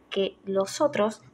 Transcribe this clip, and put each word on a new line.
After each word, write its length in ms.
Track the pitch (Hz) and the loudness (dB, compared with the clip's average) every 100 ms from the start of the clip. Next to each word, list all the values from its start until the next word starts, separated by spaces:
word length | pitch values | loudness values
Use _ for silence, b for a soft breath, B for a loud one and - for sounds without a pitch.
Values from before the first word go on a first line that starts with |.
| - | -8
que 280 | 196 190 - 196 | -2 -2 -4 -4
los 340 | 190 190 - | -2 -2 0
otros 460 | 294 - 214 220 - | 0 2 0 -2 -14